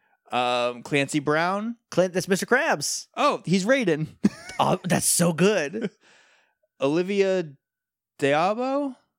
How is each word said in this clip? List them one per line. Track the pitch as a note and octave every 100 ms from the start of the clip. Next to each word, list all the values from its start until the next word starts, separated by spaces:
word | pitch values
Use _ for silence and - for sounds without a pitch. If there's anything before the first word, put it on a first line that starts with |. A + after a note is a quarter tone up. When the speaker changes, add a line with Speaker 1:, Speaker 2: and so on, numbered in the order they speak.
| _ _ _
Speaker 1:
Um, | A#2 B2 B2 B2 A#2+
Clancy | - D3 C3+ D3+
Brown. | C#3+ D3+ F3 G3+ A3 A#3 _
Speaker 2:
Clint, | - F#3
that's | F3 E3+
Mister | F#3 G3+
Krabs. | B3 D#4 F#3 - - - -
Speaker 1:
Oh, | C#4 E3+
he's | C3 F#3+ F#3+
Raiden. | C4+ G3+ D3+ D#3
<laughs> | - - - - -
Speaker 2:
Oh, | C#3 F3+
that's | F3 C#3
so | - - E3+
good. | D#3 F#3+ G#3 C#3+ - - - _ _ _
Speaker 1:
<laughs> | _ _ _ _ _
Olivia | C#3 D#3+ F3+ G3+ G3 F#3+ D#3+ C3+ _ _ _ _ _ -
Dabo? | C#3 D3 F3+ A3 B3+ C#4 C#4+ B3+ _